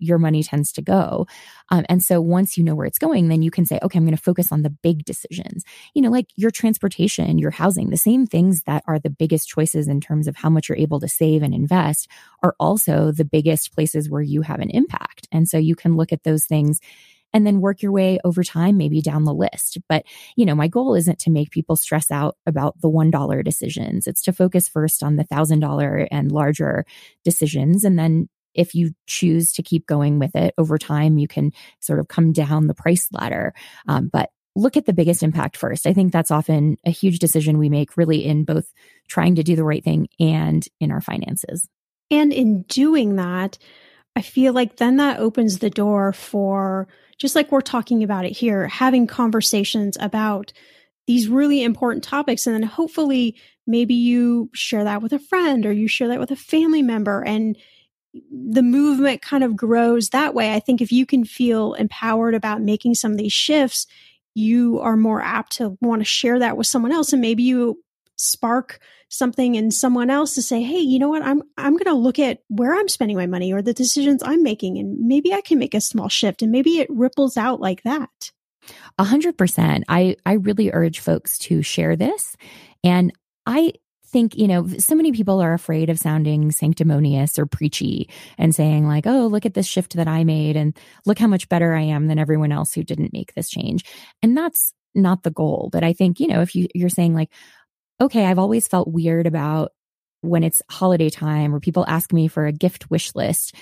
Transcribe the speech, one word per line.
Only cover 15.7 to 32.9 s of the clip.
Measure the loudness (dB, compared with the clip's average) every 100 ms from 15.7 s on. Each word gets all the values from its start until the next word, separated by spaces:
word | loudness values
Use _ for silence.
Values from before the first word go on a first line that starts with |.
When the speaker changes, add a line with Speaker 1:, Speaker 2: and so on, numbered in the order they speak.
Speaker 1:
can | 0 2 2
look | 0
at | -2
those | 0 -2
things | 0 0 2 -2 -8 -20 -20 _ _
and | 2 4
then | 2
work | 0 0
your | 0
way | 2 2 2
over | 0 0
time, | 0 0 2 4
maybe | 2 0
down | 0 0
the | 0
list. | 0 -4 -4 -10 -10 -4
But, | -4 -4 -20 -6 0
you |
know, | 2
my | 2 0
goal | 0 0 2
isn't | 0 0
to | 0
make | 0 0
people | -4 -2 -4
stress | -2 -2 -2
out | -2 -4 -4
about | -4 -2 -4 -2
the | 0
one | 2 2
dollar | 2 -2 -2
decisions. | -4 -4 -6 -6 -6 -6 -4
It's | -4
to | -4
focus | 0 2 2 -2
first | -2 -2 -2
on | -2 -2
the |
thousand | -2 -2 2 2
dollar | 0 -2 -2 -2 -2
and | -2 -2
larger | 0 0 0 -2 -2 -6 -14 -20 _
decisions. | -2 0 -2 0 2 2
And | 2 2
then | 2 0 -2 _ _
if | -2 0
you | 0 -2 -4 -12
choose | -2 0 2 0
to | -4
keep | -2 -4 0
going | 0 2 0
with | 0
it | 0 -2 0
over | 0 -2
time, | -2 0 2 2
you | 0
can | -2 -4 -4 -20 _
sort | -4 -4
of | -2
come | 2 2
down | 2 0 2 0
the |
price | 0 0